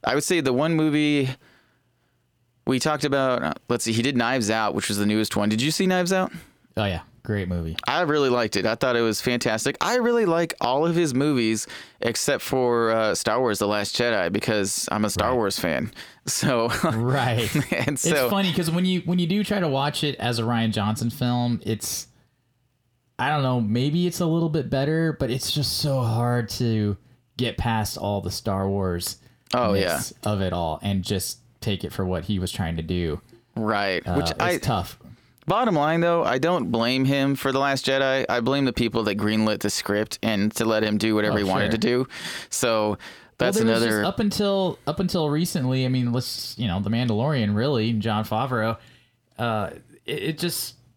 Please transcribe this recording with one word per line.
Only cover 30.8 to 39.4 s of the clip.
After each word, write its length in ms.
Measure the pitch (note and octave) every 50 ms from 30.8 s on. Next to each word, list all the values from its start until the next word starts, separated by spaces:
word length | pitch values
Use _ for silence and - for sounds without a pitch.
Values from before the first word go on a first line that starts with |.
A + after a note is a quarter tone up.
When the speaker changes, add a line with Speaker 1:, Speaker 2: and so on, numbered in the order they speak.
Speaker 2:
and 220 | - G2+ G2+ G2 F2+
just 360 | - G#2 F#2+ - - - - _ _ _ _
take 220 | - A#2+ G2+ F#2 -
it 80 | D#2+ -
for 120 | - G2
what 200 | F#2 F#2 E2+ D#2+
he 140 | - G#2+ F#2
was 120 | F2 F2+
trying 240 | - - G2+ E2 E2+ E2
to 40 | D#2+
do. 380 | E2 F#2 F2+ F2 D#2+ D2 C#2+ - - - - _ _ _
Speaker 1:
Right. 500 | A2+ A2 G#2+ A2 G2+ G2+ G2 F#2 F2 -
Speaker 2:
Uh, 100 | - F2
Speaker 1:
Which 160 | A#2+ D#3 E3
Speaker 2:
it's 80 | - -
Speaker 1:
I 180 | - F3 F3+ D#3
Speaker 2:
tough. 400 | - - B2 G2 F2+ - - - - - - - _ _ _ _ -
Speaker 1:
Bottom 300 | - F3 G#3+ B3+ A#3 F#3
line, 240 | D3+ C#3+ D3+ D#3+ E3+
though, 240 | E3+ E3+ E3+ E3+ -
I 140 | - B2 C3
don't 340 | C3+ D#3+ F3+ E3+ A#2+ A#2
blame 320 | A#2+ A#2 A#2 A#2 B2+ C3 C3
him 300 | C3 C#3 C#3 C#3 C#3 C#3
for 160 | C3+ - C#3
The 80 | C3 C3+
Last 260 | C#3 C#3 C#3 C3+ -
Jedi. 400 | - C3+ C3+ C3+ C3+ C3 C3+ C3 -
I 100 | A2+ A#2+
blame 240 | A#2 A#2 C3+ C#3+ C#3
the 60 | C3 A#2+
people 300 | - A#2+ A2+ G#2+ A#2 A2
that 140 | G#2+ G2+ G#2
greenlit 420 | G#2 G#2 A2 A2